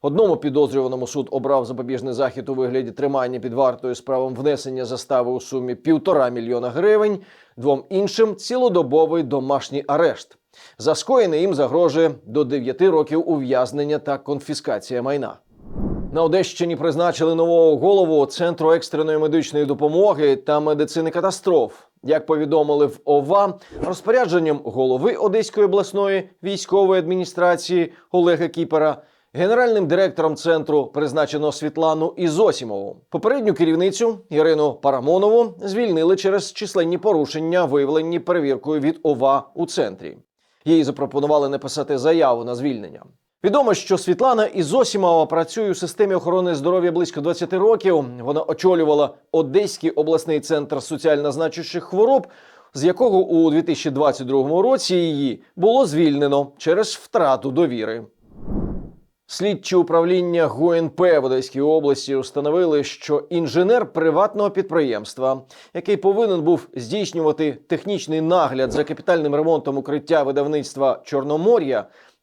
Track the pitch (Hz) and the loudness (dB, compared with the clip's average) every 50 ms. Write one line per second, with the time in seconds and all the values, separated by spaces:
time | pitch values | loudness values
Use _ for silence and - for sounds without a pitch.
0 | - 147 143 180 226 202 165 - - 147 131 147 147 127 123 139 131 127 131 127 | -4 -2 2 2 2 2 2 0 -2 -2 2 2 2 2 2 -2 -2 -2 -4 -6
1 | 127 120 - 147 127 - - 135 120 135 139 135 123 - 127 117 127 120 131 123 | -8 -6 -6 -8 -6 -4 -6 -4 -2 0 0 0 0 -2 -8 -10 -8 -6 -6 -6
2 | 113 131 123 117 143 - - - 160 147 135 131 131 123 123 131 127 117 107 - | -6 -6 -4 -2 -2 -2 -4 -6 -8 -8 -4 -2 -2 -2 -2 -2 -4 -4 -6 -4
3 | 135 143 139 135 127 123 127 123 101 127 117 123 135 127 123 - - 127 123 - | -4 -2 -2 -2 -2 -4 -6 -8 -8 -6 -2 0 0 0 0 -2 -6 -8 -8 -8
4 | - - 135 127 131 131 127 113 131 151 143 131 - 139 131 127 127 113 131 120 | -6 -4 -4 -2 -2 -4 -6 -4 -2 -2 -2 -2 -4 -10 -8 -8 -8 -8 -8 -10
5 | - _ 143 127 123 120 127 127 123 - - 131 123 127 123 123 _ 160 165 151 | -6 _ 0 0 0 0 -4 -6 -8 -8 -8 -8 -6 -6 -8 -6 _ 0 0 0
6 | - 190 180 151 131 123 120 120 113 117 123 120 123 123 123 147 180 214 214 214 | 2 0 2 2 2 0 -2 -6 -6 -4 -4 -4 -4 -4 -4 0 2 2 4 4
7 | 214 214 208 190 - _ - _ _ _ _ - 120 143 139 135 - _ 190 190 | 2 0 -2 -4 -8 _ -20 _ _ _ _ -4 0 0 0 0 -2 _ -2 -2
8 | 202 190 - - 226 214 196 190 - - 240 254 254 240 185 175 160 123 131 156 | -2 -2 0 0 0 0 0 -8 -8 -6 -2 0 0 2 2 2 0 2 4 2
9 | 160 160 160 170 156 127 139 139 131 135 139 135 - - 131 143 135 - 143 156 | 2 4 2 -2 -2 -2 -4 -4 -2 0 -2 -2 -2 -4 -8 -8 -4 -2 0 2
10 | 170 156 113 - - _ _ _ _ _ _ _ - - _ _ 113 139 202 - | 2 0 0 -2 -12 _ _ _ _ _ _ _ -20 -20 _ _ -2 -2 -2 -2
11 | - - 262 254 220 185 160 151 170 202 180 135 143 120 127 165 175 160 131 160 | -2 0 2 2 2 2 2 0 0 0 0 0 0 0 2 2 2 2 2 2
12 | 165 160 - - _ - 113 143 147 123 135 143 120 123 131 127 175 190 170 156 | 2 0 0 -4 _ -6 -2 -2 -2 0 -2 -4 -4 -4 -2 2 2 4 4 2
13 | 151 151 151 160 170 - 170 147 135 127 135 127 127 123 - 147 147 147 151 147 | 0 0 -2 -2 0 0 -2 -4 -2 0 0 0 0 -2 -2 -4 -4 -2 -4 -4
14 | - - 139 135 139 - 147 139 - - 151 - - - 104 104 - - 120 123 | -4 -6 -6 -6 -6 -8 -8 -8 -6 -10 -10 -8 -6 -6 -6 -6 -6 -6 -6 -6
15 | 120 131 143 147 127 107 - - _ _ _ _ - - - - - - - - | -4 -4 -4 -4 -6 -8 -12 -14 _ _ _ _ -18 -12 -8 -6 -6 -4 -4 -6
16 | - - - 156 165 160 160 190 180 - - - 175 170 170 143 147 170 143 147 | -8 -6 -2 0 0 2 2 2 0 0 -2 -4 -4 -4 -2 -2 -2 -2 0 0
17 | 175 175 147 123 156 160 165 165 165 170 170 170 165 160 151 131 131 185 202 196 | 0 0 0 0 0 0 2 2 2 4 6 6 6 6 4 4 4 4 4 4
18 | 185 160 160 151 139 135 - - 180 170 170 170 156 160 165 170 165 - - 151 | 4 4 4 2 2 2 0 -2 -2 -2 -2 0 2 4 4 2 2 -4 -4 -4
19 | 156 156 156 151 156 156 147 165 147 - 147 147 147 139 143 127 147 151 151 170 | -2 0 0 0 0 2 0 0 -2 0 -2 -2 0 0 -2 0 0 0 2 4
20 | 196 208 180 143 156 143 135 135 135 - 147 151 151 151 151 147 151 147 - 165 | 4 4 2 2 2 2 2 2 0 -2 -2 0 0 0 0 0 -2 -2 -2 -2
21 | 160 160 160 175 170 190 180 - - 190 180 151 120 104 - - _ _ _ _ | -2 -2 -2 -2 -2 -2 -4 -2 -2 2 2 2 2 0 -6 -16 _ _ _ _
22 | - 127 156 156 156 - 160 151 156 147 147 160 151 147 147 147 147 139 143 - | -2 -2 -2 -2 0 0 -2 -2 0 0 2 0 2 2 2 2 2 0 0 -2
23 | _ - 147 143 139 139 180 202 202 190 - - - - - - - 165 185 180 | _ 2 2 2 2 2 2 2 2 0 -2 -8 -16 -20 -10 -8 -6 -6 -6 -6
24 | - 196 226 254 247 185 165 180 165 156 147 143 - 120 101 123 131 127 127 127 | 0 2 2 2 2 2 2 0 2 0 -2 -2 -4 -8 -4 -2 0 0 0 2
25 | 143 233 - - - 208 185 220 214 - - 214 208 190 180 202 196 196 190 196 | 0 0 0 2 0 0 0 0 -2 -2 0 2 2 4 4 2 0 0 -2 -2
26 | 202 196 196 190 185 190 _ _ - 185 196 185 - - 185 196 196 185 190 185 | -2 0 -2 -2 -4 -6 _ _ -8 -8 -6 -6 -6 0 2 2 4 4 2 2
27 | 165 160 185 185 180 175 - - 175 180 175 170 175 - 180 180 170 165 - _ | 0 0 -2 -4 -4 -6 -2 0 2 2 2 0 -2 -2 0 0 0 -2 -6 _
28 | _ _ - 180 170 175 170 151 165 160 165 165 165 - - 156 156 156 139 - | _ _ 0 2 4 4 2 2 0 -4 -2 -4 -4 0 0 2 2 2 0 -2
29 | - _ _ _ _ _ _ 127 - 196 226 240 247 240 226 208 190 151 165 175 | -10 _ _ _ _ _ _ -2 0 2 2 2 2 2 2 0 0 0 2 2
30 | 190 185 - - 160 160 156 - - 170 165 160 147 - 151 147 135 113 - 147 | 2 0 0 0 -2 -2 -2 -2 0 0 0 0 2 0 0 0 0 0 -4 -4
31 | 151 147 123 156 151 135 - 151 151 151 139 - 151 151 147 160 165 160 156 156 | -4 -2 0 -2 -2 -2 -2 -2 -2 -2 -4 -4 -6 -6 -2 0 0 0 2 0
32 | 160 165 - - 180 170 151 165 220 196 151 - 131 113 104 98 98 101 - - | -2 -4 -2 -2 -2 -2 2 4 2 2 2 0 -6 -8 -8 -8 -8 -10 -12 -16
33 | _ _ - 160 - 214 262 285 233 214 180 - 170 160 160 165 180 196 190 - | _ _ -8 -2 0 0 0 2 0 0 2 2 2 2 4 2 2 0 0 0
34 | 233 233 220 - - _ 160 147 156 165 160 151 151 147 123 - - 139 139 131 | -2 -2 -2 -4 -10 _ 0 2 4 4 4 4 2 0 0 0 0 0 0 2
35 | 120 143 165 185 196 208 220 233 233 220 180 170 - 196 190 220 240 220 175 160 | 2 2 2 4 4 4 4 4 4 2 -2 -10 -8 -6 -2 -2 0 0 0 2
36 | 160 170 190 190 190 196 190 202 196 - - - 214 190 - 196 170 165 175 175 | 4 2 2 2 2 0 0 0 -2 -4 -10 -10 -12 -4 -2 -2 0 0 -2 -2
37 | 175 220 208 160 147 135 - 160 160 160 170 180 175 143 139 147 139 135 151 160 | 0 0 2 2 0 -2 -4 -6 -4 -2 0 0 0 2 2 0 0 2 0 -2
38 | 160 165 170 170 170 - 180 175 147 139 135 131 - 143 156 151 139 151 160 - | -2 -2 -4 -6 -2 0 0 0 0 0 -2 -2 -2 -4 -4 -2 0 -2 -4 -2
39 | _ 156 147 120 131 135 139 139 - - _ - 170 160 - 170 143 104 92 92 | _ -2 0 2 2 2 2 2 -2 -6 _ -8 -8 -6 -2 -4 -4 -4 -4 -10
40 | - 78 - - _ _ _ _ _ _ _ _ _ 151 165 160 151 127 143 - | -14 -16 -16 -18 _ _ _ _ _ _ _ _ _ 2 2 2 2 0 -2 -4
41 | 135 131 - 143 139 147 151 147 143 139 139 135 - 135 - 151 143 147 147 131 | -6 -4 -2 -2 0 2 2 2 2 0 -4 -4 -6 -8 -6 -6 -4 -2 -4 -2
42 | 120 156 165 165 156 131 120 117 117 120 123 120 127 147 131 110 101 85 76 - | 2 2 2 4 4 2 2 0 -2 -8 -8 -4 -4 -4 -4 -6 -10 -14 -16 -20
43 | - - _ _ _ _ _ _ - 208 202 294 277 226 196 - - - 226 - | -20 -20 _ _ _ _ _ _ -2 0 2 2 2 2 0 0 0 -2 -2 -2
44 | - - 180 180 233 262 247 220 214 208 - 202 170 143 170 262 247 - - 208 | 0 -2 0 2 2 2 4 2 0 -2 0 -4 -2 0 2 0 0 0 0 0
45 | 190 175 170 165 156 156 170 165 165 160 - 226 220 202 185 - 190 165 - - | 2 4 4 4 2 2 0 -2 -2 -2 -4 -4 -2 -2 -2 -4 -6 -10 0 0
46 | 214 196 190 180 - 170 175 185 185 180 170 143 135 165 180 185 175 175 165 170 | 0 2 2 -2 0 0 0 0 0 0 -2 -2 0 0 0 2 2 0 0 0
47 | 175 170 - 156 143 165 170 165 180 165 190 185 196 220 226 214 - 190 180 156 | -2 -2 -4 -6 -4 -4 -4 -4 -4 -4 -2 2 4 4 4 4 2 2 2 2
48 | 139 127 123 123 117 127 143 156 - - 156 - - 185 185 170 160 151 151 147 | 0 -2 -10 -10 -6 -4 -4 -2 -2 -4 -6 0 2 2 4 4 4 4 4 4
49 | 147 135 - _ _ _ - 160 160 135 131 196 208 190 - - - 160 - - | 2 0 -2 _ _ _ 0 0 0 2 2 0 0 0 -6 -4 -4 -4 0 0
50 | 151 156 165 160 160 - 160 151 147 - 165 151 147 143 151 139 127 - 165 139 | 0 2 0 0 0 0 -2 -2 -2 -2 -2 -2 -2 -4 -6 -8 -6 -8 -10 -2
51 | - 165 151 143 147 147 131 143 160 160 156 170 165 - - 175 - - - 185 | 0 2 2 2 0 -4 -4 -2 -4 -4 -4 -8 -12 -8 -8 -10 -8 -4 0 2
52 | 214 247 269 262 - - - - - _ _ _ _ _ _ 139 135 175 180 185 | 2 4 4 2 0 -2 -20 -20 -20 _ _ _ _ _ _ 0 0 0 2 2
53 | 247 240 196 185 175 - 170 165 165 160 147 160 165 165 156 - - 160 135 135 | 2 2 4 2 2 2 4 4 4 4 4 2 0 0 -4 -2 -2 -4 -2 2
54 | 151 143 135 139 135 123 135 139 131 139 156 180 202 247 262 254 - - 180 180 | 0 0 0 0 -4 -2 0 0 0 2 2 2 2 2 2 0 0 0 0 0
55 | 170 165 156 139 143 135 110 - _ _ _ - 175 214 233 262 277 185 143 156 | 0 0 -2 -2 -2 -4 -4 -6 _ _ _ 0 2 2 4 4 2 2 2 2
56 | 165 156 143 143 147 139 143 143 143 139 _ _ - 160 165 196 214 208 - - | 2 2 2 2 0 2 2 0 0 -2 _ _ 0 0 2 2 0 -2 -4 -12
57 | - - _ 233 170 143 131 120 - 139 127 143 175 147 123 117 107 110 110 117 | -14 -4 _ 0 2 2 2 0 0 -4 0 2 0 0 0 -4 -6 -6 -6 -8
58 | 113 - _ _ _ _ - - - - - - - - - - - - - _ | -12 -16 _ _ _ _ -20 -14 -10 -6 -4 -4 -4 -4 -6 -8 -10 -12 -18 _
59 | _ _ _ _ _ _ - - 180 208 202 190 190 - 185 185 170 170 165 165 | _ _ _ _ _ _ -10 -4 -2 -2 -2 -2 -4 0 2 2 2 4 2 2
60 | 165 170 185 185 180 175 170 170 165 143 113 120 156 175 170 170 165 156 - - | 2 4 2 0 0 0 0 0 0 0 0 0 0 2 2 2 0 -2 0 2
61 | 180 180 165 151 131 135 127 127 131 - - 135 139 151 156 160 147 143 139 139 | 4 4 4 4 2 2 -2 -2 -2 -4 -4 -2 0 2 2 2 2 2 0 0
62 | - - 139 135 131 131 - 147 143 151 151 180 180 170 151 147 135 139 - - | -2 -4 -4 -4 -4 -4 -6 -4 -2 0 0 2 2 2 2 0 0 -2 -8 -14
63 | - - 147 147 147 - 175 170 165 143 113 165 180 190 233 247 214 - - 165 | -6 -2 -2 -2 -2 -2 -4 -2 -2 0 0 0 2 4 4 2 2 -2 -4 0
64 | 160 165 151 160 196 214 208 202 208 202 - 185 190 196 156 170 151 135 113 104 | 0 2 2 2 2 0 0 -2 -2 -2 -2 -2 -6 -2 0 0 0 0 -2 -6
65 | 104 - - - 131 131 131 131 131 _ - - - _ _ 170 180 - 208 196 | -6 -10 -10 -4 -2 -2 -2 -2 -6 _ -20 -20 -20 _ _ -10 -2 -2 -2 0
66 | 196 196 196 208 233 214 190 175 151 160 175 - - - - - 120 113 151 214 | 2 0 2 2 0 0 0 0 2 2 2 0 0 -8 -12 -12 -10 -6 -4 -4
67 | 202 - - 175 160 156 151 151 160 151 131 - _ _ 175 160 - 196 208 180 | -4 -4 -4 -2 0 0 0 0 -2 -2 -2 -6 _ _ -6 -4 -4 -4 -6 -6
68 | - - 156 160 160 160 175 185 160 135 131 131 135 123 107 131 147 147 156 - | -4 -4 -4 -2 0 2 2 2 2 0 0 -2 -2 -2 0 -2 -2 -4 -6 -8
69 | - - 180 170 151 147 143 147 156 165 165 151 - 147 139 139 135 143 143 151 | -2 0 0 0 0 0 0 0 0 2 0 0 0 -4 -6 -4 -4 -4 -6 -6
70 | 143 143 165 156 143 135 139 143 139 147 156 147 135 - - 135 139 135 113 - | -2 0 0 2 2 0 0 -2 -2 0 -2 -4 -4 -6 -4 -2 0 0 0 -2
71 | - - - 139 135 143 147 156 170 208 240 226 160 135 127 110 98 - _ _ | -6 -6 -4 -4 -2 -2 -2 0 2 2 2 2 2 0 -2 -4 -4 -6 _ _
72 | _ _ _ _ | _ _ _ _